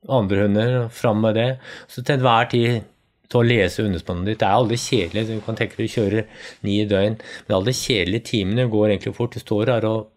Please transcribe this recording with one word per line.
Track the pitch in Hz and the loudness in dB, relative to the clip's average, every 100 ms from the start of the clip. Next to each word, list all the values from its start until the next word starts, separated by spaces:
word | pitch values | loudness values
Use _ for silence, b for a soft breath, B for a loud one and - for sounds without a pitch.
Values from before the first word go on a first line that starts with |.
| - | 0
andre | 135 98 98 101 | 0 2 2 2
hunder, | 101 117 127 117 | 2 2 0 -2
fram | - 123 107 110 | -2 0 2 2
med | |
det. | 107 120 131 B B B | 2 0 -2 B B B
Så | - | -12
til | 123 143 | -2 2
enhver | 127 113 120 | 4 4 4
tid | 120 117 120 101 _ _ _ _ | 2 2 0 -4 _ _ _ _
til | 123 | 2
å | 117 | 4
lese | 117 92 - | 4 2 0
hundespannet | 107 87 - 87 95 | -2 -2 -4 -6 -4
ditt. | 107 | -2
Det | 104 | 2
er | |
aldri | 104 117 120 | 2 2 -2
kjedelig, | - 123 85 101 110 | -2 -2 0 -4 -4
du | 110 | -6
kan | 104 113 | -8 -6
tenke | 110 | -6
deg | - 113 | -4 -4
å | - | 0
kjøre | 101 107 107 B B B | 0 0 -4 B B B
ni | - 101 104 | -2 0 2
døgn, | 101 104 113 | 2 0 -2
men | - - - | -10 -20 -2
det | |
er | 95 | 0
aldri | 98 | 0
kjedelig. | 127 - - 87 110 | -4 0 0 2 -2
Timene | - 113 95 110 127 | -2 -2 0 0 0
går | 107 107 | 2 2
egentlig | 98 104 98 | 0 -4 -4
fort. | 120 | -6
Du | - | -6
står | - 104 113 | -4 -2 2
her | 117 110 | 0 0
og | 110 107 | -2 -6